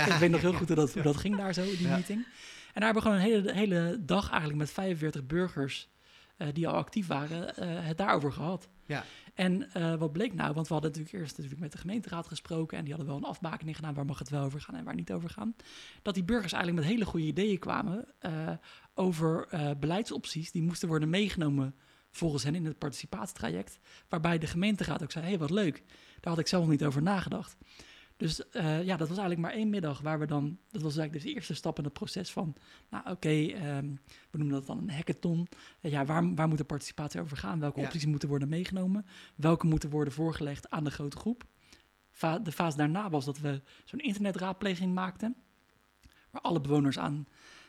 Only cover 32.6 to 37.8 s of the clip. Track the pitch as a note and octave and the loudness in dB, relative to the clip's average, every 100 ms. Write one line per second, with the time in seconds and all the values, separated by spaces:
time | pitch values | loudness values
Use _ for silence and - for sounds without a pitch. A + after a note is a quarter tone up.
32.6 | - - - - - F#3 D#3 D#3 D#3+ G3+ | -14 -20 -12 -10 -8 -2 2 2 2 -2
33.6 | D3 C#3 C#3+ C#3 - - - D#3+ D3 C#3 | -4 -4 -4 -8 -14 -20 -8 -2 0 0
34.6 | C3+ - - D3 E3+ D#3 F3 E3 F3 - | -2 -6 -4 -4 -4 -2 0 0 -2 -8
35.6 | - - E3 C#3+ C#3 D#3+ F3 E3 D#3+ D#3 | -20 -8 -2 0 2 2 2 4 2 2
36.6 | D3 C#3+ - - D3 F3 E3 C#3 F#3+ E3+ | 0 -6 -6 -8 -6 -4 -6 -6 -4 -2
37.6 | C#3+ - | -2 -2